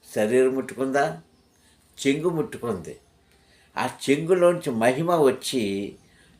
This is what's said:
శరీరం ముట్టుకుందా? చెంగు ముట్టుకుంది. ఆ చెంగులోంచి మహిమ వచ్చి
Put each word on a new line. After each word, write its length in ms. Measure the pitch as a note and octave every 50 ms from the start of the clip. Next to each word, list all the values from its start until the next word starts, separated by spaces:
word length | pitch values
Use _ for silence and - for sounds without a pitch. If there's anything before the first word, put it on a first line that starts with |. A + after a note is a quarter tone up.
| _ - -
శరీరం 400 | A#2+ G#2+ G#2+ A#2+ B2+ C3 C3 C3
ముట్టుకుందా? 640 | C3+ B2 - G2+ A2+ C3+ C3+ C3 A#2+ C#3+ D#3+ D#3+ - - _ _ _ _ _ _ _ _ _ _ _ _ _ _ - - C3+
చెంగు 220 | C#3 D3+ D#3 F3+
ముట్టుకుంది. 720 | E3+ D#3+ D3 - - A2 A2+ A#2+ G#2+ F2+ E2 - - - _ _ _ _ _ _ _ _ _ _ _ _ _ _ _ -
ఆ 120 | A2+ B2+ - - - -
చెంగులోంచి 640 | C#3 D3+ E3 D#3+ F#3+ F3+ F3 F3 F3 E3 - D3+
మహిమ 400 | B2 A2 A2+ B2 C3 C#3 E3 E3+
వచ్చి 840 | F3 E3 D3 C3 - - - - - C3 A2 G2+ G2 G2 G2+ - - - _ _ _ _ _ _ _